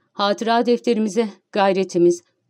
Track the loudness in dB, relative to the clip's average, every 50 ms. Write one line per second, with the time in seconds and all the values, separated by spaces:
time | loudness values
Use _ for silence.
0 | _ _ _ -4 -2 -2 -2 -2 -2 -2 0 0 2 0 0 0 0 -2 -2 0
1 | -2 -2 -2 -4 -4 -4 -8 _ _ _ -2 0 0 2 2 0 -2 -2 0 2
2 | 4 4 2 0 -6 _ _ _ _